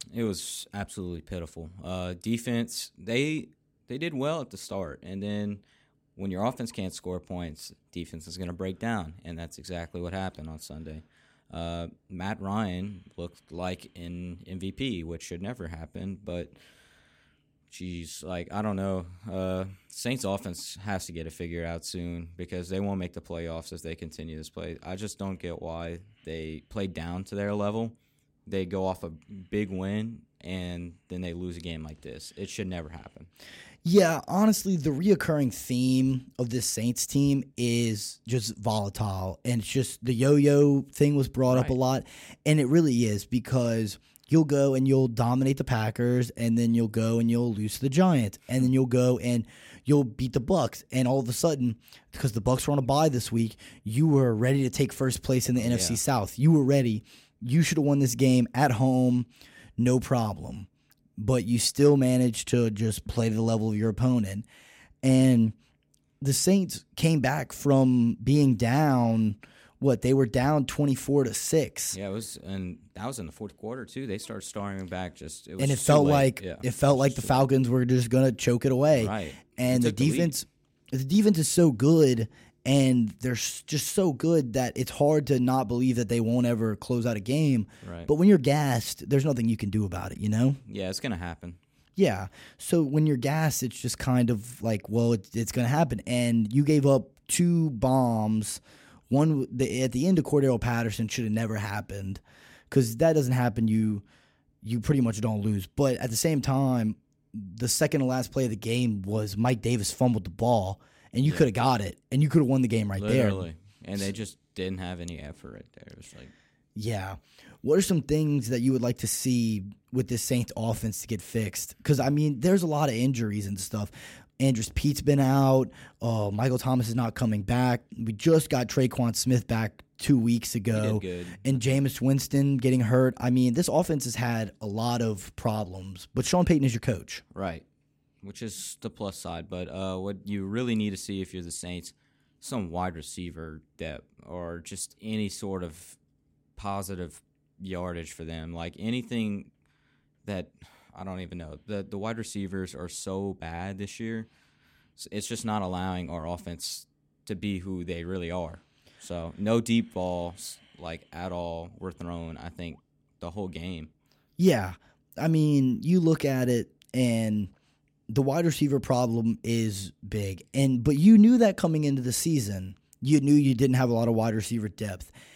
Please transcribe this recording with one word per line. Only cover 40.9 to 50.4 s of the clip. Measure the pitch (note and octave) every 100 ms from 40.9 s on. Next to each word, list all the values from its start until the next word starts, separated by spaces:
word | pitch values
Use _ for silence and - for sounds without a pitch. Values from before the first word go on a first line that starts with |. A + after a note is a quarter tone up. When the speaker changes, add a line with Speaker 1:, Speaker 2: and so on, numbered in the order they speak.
Speaker 2:
thing | - D3 C#3+
was | C3
brought | - B2+ B2+
up | B2+
a |
Speaker 1:
Right. | B2+
Speaker 2:
lot, | B2+ C3 - - - - -
and | D3+
it | B2+
really | D#3+ D#3 A#2+
is | A2+ G#2 -
because | B2 - C3 A#2+ A2+ A2 - _ _ _
you'll | D#3+ D3+
go | C#3+ C#3
and | C3 C3+
you'll | C3 C3
dominate | A2+ A#2+ B2+ C3+ C3+
the |
Packers, | - A#2 G#2+ A2+ A#2+ B2 A#2
and | - A#2 A2+
then | A#2
you'll | A#2 A2+
go | G#2+ A2+ A#2
and | A#2
you'll | A#2+ A#2+
lose | G#2+ G#2+
to | -
the | C#3
Giants, | C3+ F#3 D3+ G#2 - -
and | B2+
then | B2+
you'll | C3 C3
go | B2 B2+ B2
and | B2 A#2+ A2 - - -
you'll | - D3
beat | C3 - B2+
the | C#3+